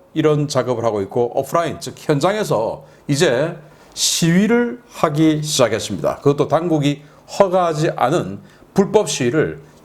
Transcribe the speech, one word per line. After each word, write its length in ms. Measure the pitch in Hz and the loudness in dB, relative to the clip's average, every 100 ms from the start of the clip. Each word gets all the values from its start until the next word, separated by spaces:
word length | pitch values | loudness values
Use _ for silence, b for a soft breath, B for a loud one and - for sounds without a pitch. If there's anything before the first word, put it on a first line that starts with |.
| _ | _
이런 340 | 156 151 147 147 | 0 2 2 0
작업을 360 | 131 120 117 | -2 -2 0
하고 160 | 113 107 | 0 -2
있고, 280 | 95 123 120 - | -2 -2 -2 -2
오프라인, 400 | - 170 165 90 | -2 -2 -2 -6
즉 160 | - - | -12 -8
현장에서 840 | - 143 175 214 156 113 110 76 B B B | -2 0 0 0 -2 -2 -2 -6 B B B
이제 500 | 139 175 123 160 175 B B B | 0 2 2 -2 -6 B B B
시위를 880 | - - - 165 175 208 240 240 240 - | -6 -4 0 2 4 4 2 0 -6 -16
하기 540 | - 170 147 160 151 | -2 0 2 2 2
시작했습니다. 720 | 151 - 117 107 101 98 - - | -2 0 2 0 -4 -4 -4 0
그것도 320 | 143 143 139 | 0 0 0
당국이 540 | 151 175 156 143 143 B B B - | 0 0 0 0 -4 B B B 0
허가하지 540 | 196 185 175 151 160 | 2 2 0 0 -2
않은 460 | - 123 160 92 98 B B B | 0 0 0 -4 -10 B B B
불법 340 | - 196 208 165 | 0 2 2 0
시위를 520 | - 120 156 90 78 B B | -2 0 2 0 -4 B B